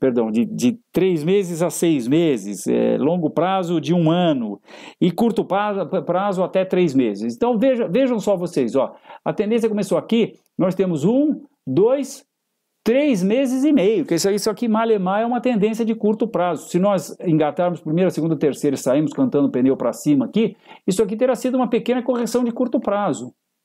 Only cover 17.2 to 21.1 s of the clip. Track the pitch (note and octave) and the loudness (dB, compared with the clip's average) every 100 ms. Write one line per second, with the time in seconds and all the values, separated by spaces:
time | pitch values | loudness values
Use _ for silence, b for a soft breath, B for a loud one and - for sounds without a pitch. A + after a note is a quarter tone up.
17.2 | F3+ D#3 D3+ C#3+ F3+ E3 D#3 D#3+ F#3 - | 0 2 2 0 -2 -2 -4 0 0 0
18.2 | D#3+ D3+ D3 A#2+ D3 C3+ - C3+ D#3 - | -2 0 0 0 -2 0 0 0 0 0
19.2 | C3 C#3+ C#3 B2+ C3 C3+ A#2+ A2+ D3+ C#3+ | 0 2 0 2 2 2 -2 -2 0 2
20.2 | A#2 G#3 A3+ B B B - F#3 G#3 | 2 0 -2 B B B -2 0 0